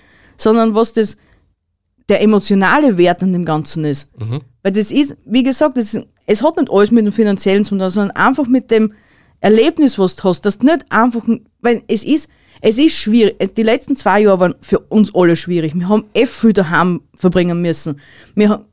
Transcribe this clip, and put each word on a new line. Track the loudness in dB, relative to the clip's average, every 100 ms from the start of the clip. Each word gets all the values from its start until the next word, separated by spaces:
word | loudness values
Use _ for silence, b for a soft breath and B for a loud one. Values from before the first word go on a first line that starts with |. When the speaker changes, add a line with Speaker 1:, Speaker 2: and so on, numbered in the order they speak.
| b b b _
Speaker 1:
sondern | 0 2 2 0
was | -2
das, | -2 -4 -6 _ _ _ _ _ _ _ _ -2
der | 0
emotionale | 2 2 0 0 2 2 2 2
Wert | 2 2
an | -2
dem | -2 -2
Ganzen | -4 -6 -6 -6
ist. | -6 -10 -14
Speaker 2:
Mhm. | -10 -10 -10 _
Speaker 1:
Weil | -4
das | -2 -2
ist, | -2 -2 -6 -4
wie | -2
gesagt, | 0 0 0 0
das, | -4 -8 -12 _ -4
es | 0
hat | 0 0
nicht | 0
alles | 2 4
mit | 2 2
dem |
Finanziellen | 0 0 0 0 0
zu | 0 -2
tun, | -2
sondern | -2 -4 0
einfach | 0 0 0
mit | -2 0
dem | 0 0 b b b b b
Erlebnis, | 2 4 2 2 0 0
was | -2 -2
du | -4
hast, | -2 -4
dass | 0
du | 0
nicht | 0 0
einfach, | 0 0 0 -4 -4 -6 _
weil | -2 -2 -2
es | -6 -2
ist, | -2 -4 b b b
es | -2 2
ist | 0 0
schwierig, | 0 2 2 0 -6 -2
die |
letzten | 0 0 -2 -4
zwei | 0 2
Jahre | 4 4
waren | 2 -2
für | -4 -4
uns | 0 0 2
alle | 2 2 0
schwierig, | -2 -4 -2 -4
wir | -2
haben | -2 -2
eh | -2 -2
viel | 0 0
daheim | 2 0 0 0 -2 -8 _
verbringen | -2 0 -2 -2
müssen, | -4 -4 -6 -10 b b b 0
wir | 0
haben | 0 -6